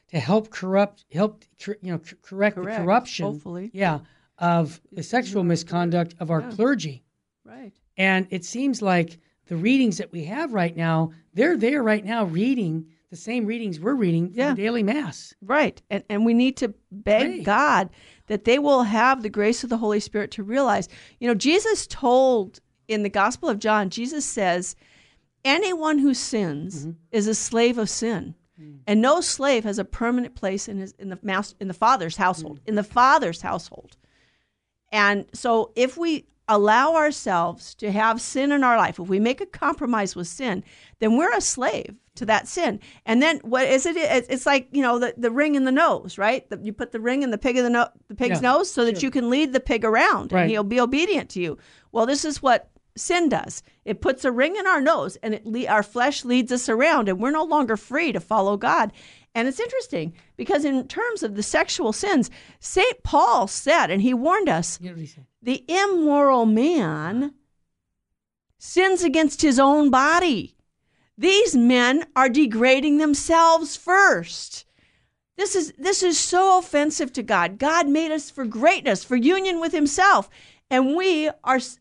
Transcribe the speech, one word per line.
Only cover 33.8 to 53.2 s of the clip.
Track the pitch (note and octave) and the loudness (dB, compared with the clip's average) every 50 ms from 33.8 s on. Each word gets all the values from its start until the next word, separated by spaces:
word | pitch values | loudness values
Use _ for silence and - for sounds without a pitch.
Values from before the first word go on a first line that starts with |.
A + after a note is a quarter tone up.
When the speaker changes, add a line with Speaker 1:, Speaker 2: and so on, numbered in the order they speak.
| - - _ _ _ _ _ _ _ _ _ _ _ _ _ _ _ _ _ _ _ _ | -20 -20 _ _ _ _ _ _ _ _ _ _ _ _ _ _ _ _ _ _ _ _
Speaker 2:
And | - G#3+ G3+ G3+ G3+ G3+ - - - | 0 2 2 2 2 0 -4 -8 -10
so | - - A#3+ A#3 A3+ - - - | -4 0 2 2 2 0 0 0
if | A3+ B3 C4 B3+ | 0 0 0 0
we | E4 E4+ E4+ D#4 - - _ _ _ _ - | -2 -4 -2 -2 -4 -6 _ _ _ _ 0
allow | A3 G#3 G3+ G#3 G#3+ A#3+ C4+ D#4 E4 | 2 4 4 4 4 4 4 4 2
ourselves | D#4+ D4+ D4+ D4 - - G#3+ F#3 E3+ E3+ E3+ E3+ - - - - | 2 2 0 0 -4 -4 -2 0 0 0 -2 -4 -8 -16 -20 -14
to | - - G#3 F#3+ | -8 -6 -4 0
have | G#3 A3 A3+ A3+ A#3+ | 0 2 2 0 -2
sin | - - - C4+ C4+ C#4+ C#4+ | -4 -6 -4 -2 0 2 2
in | C#4+ C4+ | 2 4
our | B3 A#3 | 4 4
life, | A3+ F3+ - E3+ - | 4 2 0 -2 -6
if | F3 F#3 | -4 -2
we | F#3+ G3 | 0 0
make | G#3+ A#3+ C4+ - | 2 0 0 -2
a | G4+ | -6
compromise | F4+ - - E4 C#4+ E4 E4 D4 A#3+ B3 G#3+ G3+ F#3 - | -12 -8 -4 -4 -4 -2 -2 -2 -2 -2 -2 -2 -4 -6
with | F#3 F3 - | -8 -10 -10
sin, | - - C4 A#3+ F#3 F#3 - _ - - - _ _ - | -10 -8 -6 -6 -6 -6 -8 _ -18 -20 -20 _ _ -2
then | A3+ A3 A3+ | 0 2 2
we're | C4 E4 G4 A#4+ | 2 2 2 0
a | F4 | 0
slave | - - - B3+ A#3+ - - - - - G3+ - _ _ _ | -2 -4 -4 -4 -4 -4 -4 -4 -8 -12 -16 -20 _ _ _
to | - A#3+ | -6 -2
that | G3+ A3 - - - | 0 0 0 -2 -4
sin. | - F#4 E4+ C4+ - G#3 - - - _ _ | -6 -4 -2 -2 -4 -6 -10 -18 -20 _ _
And | - A3+ A#3+ | 0 2 2
then | C#4+ D#4+ D#4+ - - | 2 2 0 -2 -4
what | A3+ A#3+ B3+ C4 | -4 -2 0 2
is | - C4 C4+ - | 2 2 2 0
it? | F4 E4 | 0 -2
It's, | E4+ D#4 - - B3+ A#3+ - | -2 0 0 0 0 -2 -2
it's | C4+ B3 - | -6 -4 0
like, | D4+ C#4 C4+ B3+ - | 0 0 0 0 -2
you | - C#4+ | -2 0
know, | C4+ A#3+ A#3+ A#3+ | 0 2 0 0
the, | B3 A#3 - - | -2 -4 -4 -2
the | A#3 A#3 A#3 | -4 -2 0
ring | C4+ D4 D4+ D4 | 0 0 2 2
in | C#4 C4 | 0 2
the | C4 B3+ | 2 2
nose, | C#4+ E4+ D#4 - - - F3+ - | 2 2 2 0 -2 -6 -10 -6
right? | - G3 A3 B3+ C4+ - - | -2 0 0 0 -2 -4 -8
The, | G#3 - G3 | -12 -10 -10
you | G#3+ G#3 | -10 -10
put | - A#3+ A#3+ - | -10 -10 -10 -8
the | A3 | -6
ring | A3 A#3+ B3+ C#4 C#4+ | -4 -2 -2 0 -2
in | B3+ A3 | -2 -2
the | |
pig | - - C4 A#3+ B3+ | -2 -2 0 0 2
of | B3 | 2
the | A#3+ | 2
no-, | A#3+ A#3+ A#3+ - - _ _ - | 2 2 0 0 -4 _ _ -14
the | G#3+ | -8
pig's | - B3+ F#3+ F3+ D#3 | -4 -2 -2 -2 0
Speaker 1:
Yeah, | - B3 C4 | 2 2 2
Speaker 2:
nose | D#4 F#4 - | 2 2 0
so | - C4+ A#3 | 0 0 0
that | A#3 G#3+ F3 | 0 0 -2
Speaker 1:
sure. | C#4 C4 | -2 -2
Speaker 2:
you | |
can | - C#4 A#3+ A#3 | -2 -2 0 0
lead | B3 C#4+ D#4 C4+ B3+ | 2 0 2 0 0
the | B3 | -2
pig | - - C#4 A3 A3 | 0 -2 -2 0 0
around | A3 A3 B3+ D#4 G4 F4+ G3+ - - | 0 2 2 2 2 2 0 -2 -2
and | - | 0
Speaker 1:
Right. | F#3 F3 D#3+ | 0 2 2
Speaker 2:
he'll | - G#3 G#3 | 0 -2 -2
be | G3 A#3+ B3 | 0 0 0
obedient | A#3+ A#3+ C4+ D4 E4+ G4 F#4+ C4+ - - | 0 2 2 0 0 0 0 -2 -4 -6
to | - F#3 | -8 -6
you. | F3 D#3+ C#3+ - _ _ _ _ _ _ - | -6 -6 -6 -10 _ _ _ _ _ _ -2
Well, | A3+ A3+ | -2 0
this | B3 C#4+ C#4+ - | 0 0 -2 -2
is | D#4 C#4+ - | -4 -6 -2
what | - C4 A#3 - - _ _ _ _ _ _ | 2 2 2 2 0 _ _ _ _ _ _
sin | A3+ - - F4 F4 | -8 -4 -2 0 2